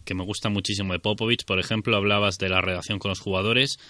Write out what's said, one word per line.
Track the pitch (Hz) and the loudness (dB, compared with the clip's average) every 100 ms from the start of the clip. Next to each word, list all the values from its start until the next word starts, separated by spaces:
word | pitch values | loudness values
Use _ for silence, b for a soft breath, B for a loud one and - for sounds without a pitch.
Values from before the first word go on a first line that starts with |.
| - | -8
que | |
me | 95 | -6
gustan | 92 104 110 | -4 -4 -2
muchísimo | 101 92 101 98 | -2 -2 -2 -2
de | 87 | 0
Popovich. | 107 104 113 120 | 0 0 0 0
Por | - 95 | 0 -2
ejemplo, | 92 110 110 104 | 0 -2 2 2
hablabas | 104 101 101 95 | 4 4 2 0
de | 95 | 0
la | 92 | 2
relación | 92 90 - 101 | 0 -2 -4 -4
con | 98 | -2
los | 92 | -4
jugadores, | 104 92 101 120 139 - | -2 0 2 2 2 -2